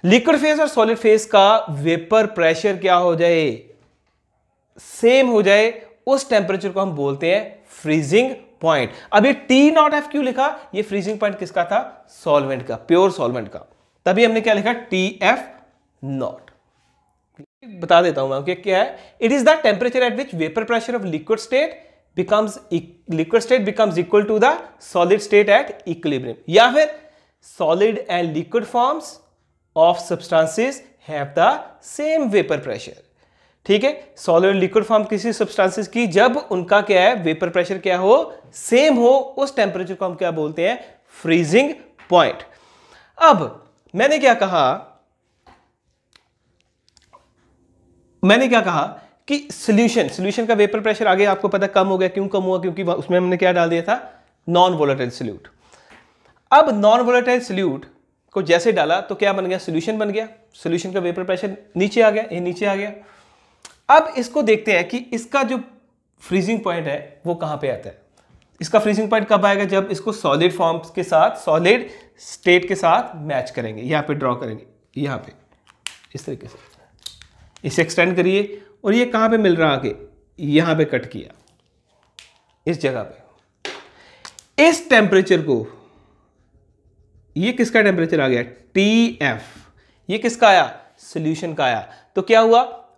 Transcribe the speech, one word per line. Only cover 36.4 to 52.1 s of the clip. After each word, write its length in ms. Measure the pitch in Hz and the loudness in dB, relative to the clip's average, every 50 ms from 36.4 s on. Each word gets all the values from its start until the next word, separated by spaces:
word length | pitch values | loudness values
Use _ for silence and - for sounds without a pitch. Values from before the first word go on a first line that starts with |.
| - - | -6 -4
उनका 280 | 202 185 175 175 208 208 | -6 -6 -2 2 2 0
क्या 200 | 202 202 202 180 | 2 2 2 4
है, 120 | 180 214 254 220 170 | 4 2 2 0 -2
वेपर 260 | 160 160 160 190 175 | -4 -4 -2 -4 -4
प्रेशर 280 | 170 180 175 175 196 | -2 -2 -2 -2 -6
क्या 200 | 185 165 196 180 | -6 -2 -2 -2
हो, 360 | 180 185 196 233 294 330 - - - _ - _ | 0 4 4 4 4 2 -2 -10 -18 _ -20 _
सेम 420 | - - - 233 247 294 311 277 | -16 -6 0 2 4 4 4 2
हो, 160 | 240 233 240 262 277 262 - - | 4 4 4 4 4 2 -4 -6
उस 180 | - 277 269 - | -6 -6 -4 -2
टेम्परेचर 400 | 247 214 185 170 180 185 170 190 | -2 -2 -2 -2 -8 -8 -10 -8
को 100 | - 196 | -8 -6
हम 100 | 185 180 | -8 -6
क्या 160 | - 190 175 | -4 -6 -4
बोलते 360 | 165 160 151 147 - 170 165 | -4 -4 -6 -6 -4 -4 -2
हैं, 120 | 190 247 247 - - - _ _ _ _ - | -2 -4 -6 -10 -20 -20 _ _ _ _ -12
फ्रीजिंग 520 | - 165 165 170 170 143 165 233 277 294 311 - - _ _ _ - _ | -2 0 0 2 2 2 2 2 2 2 -4 -10 -14 _ _ _ -6 _
पॉइंट। 340 | 175 175 156 117 - - - - - _ _ _ _ _ _ _ - - _ _ _ | 4 4 4 2 0 -8 -14 -20 -20 _ _ _ _ _ _ _ -20 -20 _ _ _
अब 460 | - 320 320 277 180 151 - - - _ _ _ _ _ _ - | 4 4 6 6 4 0 -6 -10 -16 _ _ _ _ _ _ -4
मैंने 240 | 175 233 285 302 302 | -2 0 2 2 2
क्या 140 | 254 262 226 | 4 2 4
कहा, 320 | 226 208 190 185 165 139 127 143 190 - - _ _ _ _ _ _ _ _ _ _ _ _ _ _ _ _ _ _ _ _ _ _ _ _ _ _ _ _ _ _ _ _ _ _ _ _ _ _ _ _ _ _ _ _ _ - _ _ _ _ _ _ _ _ _ _ _ _ _ _ _ _ _ _ _ _ - | 2 0 -2 0 0 2 2 0 -2 -8 -18 _ _ _ _ _ _ _ _ _ _ _ _ _ _ _ _ _ _ _ _ _ _ _ _ _ _ _ _ _ _ _ _ _ _ _ _ _ _ _ _ _ _ _ _ _ -20 _ _ _ _ _ _ _ _ _ _ _ _ _ _ _ _ _ _ _ _ 4
मैंने 240 | 185 208 240 269 | 4 4 4 4
क्या 140 | 254 240 226 | 2 2 0
कहा 220 | - 185 175 156 139 214 - - - _ _ _ _ | 0 0 -2 -4 -4 -4 -8 -16 -20 _ _ _ _
कि 120 | - 277 285 285 - | -6 -6 -6 -6 -10
सॉल्यूशन, 560 | - - - - 214 202 240 220 233 240 175 | -16 -10 -2 0 2 2 2 2 2 0 -2
सॉल्यूशन 380 | 135 - - 185 202 196 - 226 | -2 -4 -6 -6 -4 -4 -4 -2
का 80 | 220 233 | -2 2
वेपर 280 | 208 208 202 208 220 | 2 2 0 0 -2
प्रेशर 260 | 202 220 214 - 233 | -2 -2 -2 0 0
आगे 180 | 208 185 190 202 | 0 2 2 2
आपको 220 | 202 190 190 - | 0 0 0 -2
पता 200 | 202 185 196 196 | -2 -2 -2 -2
कम 200 | 190 190 202 190 | 0 0 0 0
हो 100 | 196 190 | 2 0
गया, 120 | 185 185 | 0 0
क्यों 180 | 185 | -2